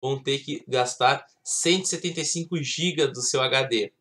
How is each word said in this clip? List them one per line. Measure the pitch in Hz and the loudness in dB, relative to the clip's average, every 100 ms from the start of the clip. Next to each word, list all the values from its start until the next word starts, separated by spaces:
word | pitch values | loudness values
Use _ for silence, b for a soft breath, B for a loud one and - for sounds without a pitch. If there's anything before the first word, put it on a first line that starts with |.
vão | 131 135 | -2 -4
ter | 135 135 | -2 -4
que | - - - | -4 -10 -2
gastar | 127 123 - 127 139 - _ | 0 0 4 2 2 -4 _
cento | - - 165 185 | -6 0 4 2
e | 185 | 2
setenta | 170 180 165 | -4 -4 -4
e | 151 | -4
cinco | 170 165 170 | -4 -4 -4
giga | 135 - 175 151 143 | -4 -2 -2 2 0
do | 120 | 0
seu | 117 139 | -2 0
H | 131 131 | 2 2
D. | 131 117 101 _ | 2 0 -2 _